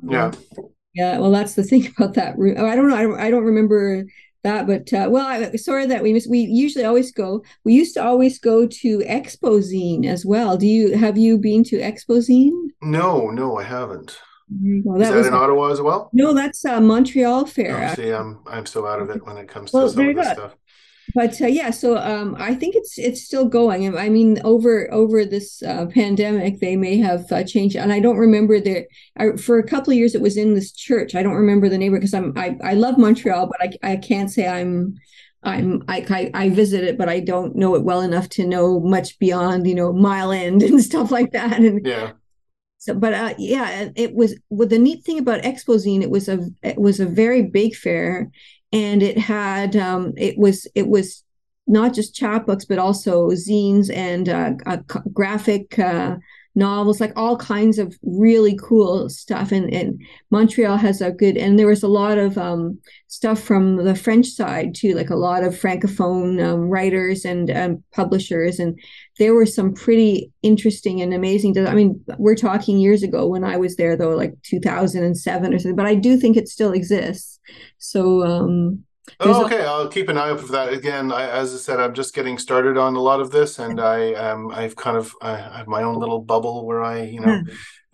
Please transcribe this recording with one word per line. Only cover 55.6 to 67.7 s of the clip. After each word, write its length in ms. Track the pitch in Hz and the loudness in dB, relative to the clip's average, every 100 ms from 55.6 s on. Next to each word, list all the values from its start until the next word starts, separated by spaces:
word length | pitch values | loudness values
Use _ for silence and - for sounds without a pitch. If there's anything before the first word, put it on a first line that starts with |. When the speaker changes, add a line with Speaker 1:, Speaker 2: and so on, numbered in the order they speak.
| 196 - | -2 -2
Speaker 2:
uh, 380 | 180 170 180 175 - - _ | 0 0 -4 -6 -12 -20 _
novels, 460 | - 196 202 208 208 | 0 0 0 0 0
like, 120 | 214 220 | -2 -2
all 200 | 226 233 | -2 -2
kinds 420 | - 208 220 214 | -4 0 2 2
of 180 | 185 - | -2 -8
really 560 | - 180 226 226 208 202 | -6 2 6 6 4 2
cool 480 | - 226 190 185 - | 2 4 4 0 -4
stuff. 440 | - - - 196 | -8 -8 -6 -2
And, 200 | 196 180 | -2 -2
and 300 | 180 - - - - - | -4 -6 -8 -14 -20 -2
Montreal 460 | 208 226 - 208 202 | 4 4 4 2 2
has 240 | 208 196 | 2 0
a 120 | 180 | -2
good, 240 | 180 196 - | 2 2 2
and 220 | 196 208 | 4 6
there 100 | 208 | 6
was 140 | 208 | 4
a 40 | 202 | 2
lot 300 | 202 208 208 | 2 2 2
of, 180 | 202 196 | 0 -2
um, 420 | 175 170 170 196 _ - _ | -4 -4 -4 -8 _ -20 _
stuff 340 | - 220 220 | -6 -2 -2
from 360 | - 196 190 185 | 2 2 4 2
the 180 | 185 | 0
French 320 | 190 - 220 247 | 0 2 4 4
side 480 | - 202 165 170 | 0 -6 -4 -6
too, 200 | 175 208 | -2 -2
like, 140 | 170 - | 0 -2
a 60 | 175 | -2
lot 280 | 175 180 | 0 0
of 100 | 180 | -2
Francophone, 880 | 180 190 180 196 - 180 185 180 180 | -2 -4 -2 -2 -2 -2 0 -2 -2
um, 180 | 170 170 175 | -2 -2 -2
writers 560 | 190 190 185 185 190 | 0 0 0 -2 -4
and, 260 | 185 180 170 | -4 -4 -4
um, 320 | 175 180 | -2 -4